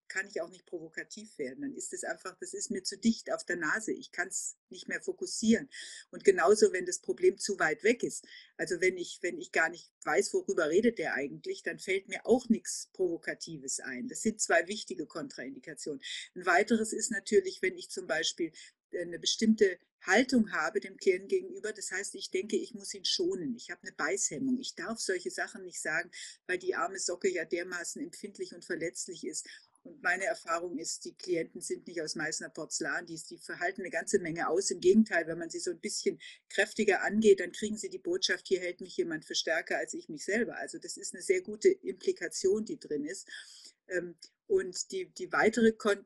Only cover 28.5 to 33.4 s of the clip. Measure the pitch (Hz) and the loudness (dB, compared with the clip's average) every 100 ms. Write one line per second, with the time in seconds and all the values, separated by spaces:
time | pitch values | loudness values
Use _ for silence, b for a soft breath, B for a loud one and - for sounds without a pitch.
28.5 | 175 - 165 165 - - 165 - 156 B | -12 -8 -4 -4 -6 -10 -8 -8 -8 B
29.5 | B B B 180 156 175 180 185 170 170 | B B B -20 -6 -2 0 -2 -4 -2
30.5 | 165 175 170 170 - 349 - 370 165 - | -4 -2 -6 -6 -8 -10 -12 -2 -2 -2
31.5 | - - 180 - 170 151 165 151 160 170 | -8 -6 -6 -6 -8 -6 -4 -4 -4 -8
32.5 | - 156 - 151 156 170 165 - 170 | -10 -6 -4 -2 -4 -6 -12 -12 -16